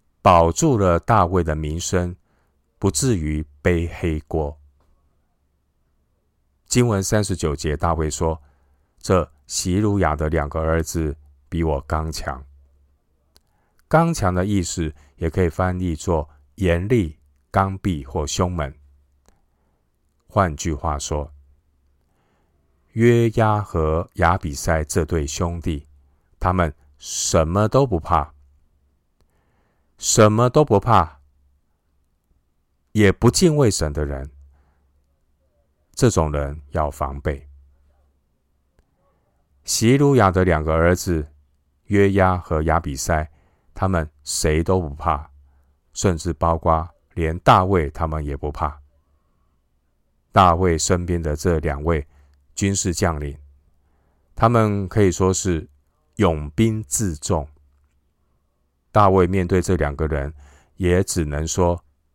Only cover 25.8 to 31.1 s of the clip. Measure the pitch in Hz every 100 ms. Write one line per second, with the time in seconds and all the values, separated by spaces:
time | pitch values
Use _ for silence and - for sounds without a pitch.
25.8 | - _ _ _ _ _ 92 92 82 -
26.8 | _ _ - - - 85 80 95 107 131
27.8 | 135 87 - 82 71 - _ _ _ _
28.8 | _ _ _ _ _ _ _ _ _ _
29.8 | _ _ - - 107 107 123 151 147 101
30.8 | 120 107 78